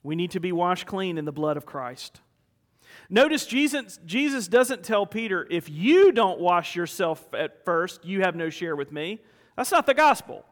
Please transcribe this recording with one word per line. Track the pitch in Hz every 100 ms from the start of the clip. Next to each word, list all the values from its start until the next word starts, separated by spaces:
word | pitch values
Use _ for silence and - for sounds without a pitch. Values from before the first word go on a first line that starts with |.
We | 139 165
need | 180
to | 185
be | 180
washed | 170 175 180 -
clean | 196 190 165
in | 151
the |
blood | 143 151 147
of | -
Christ. | 143 123 127 - _ _ _ _ _ _ _ _ - _
Notice | 196 302 302 -
Jesus, | 247 294 285 208 - 165
Jesus | 214 294 269 180
doesn't | 233 254 262
tell | 262 214 202
Peter, | 220 226 185 -
"If | 170 156
you | 151 220 349 392
don't | 233 202 175
wash | 175 175 165
yourself | 175 170 - 170 156 -
at | - 156 _
first, | - 165 175 -
you | 170 196
have | 190
no | 170 160
share | 156 170 147
with | 139
me." | 147 160 220 _ _ _ -
That's | 262
not | 339 285
the |
gospel. | 269 302 240 - 123 _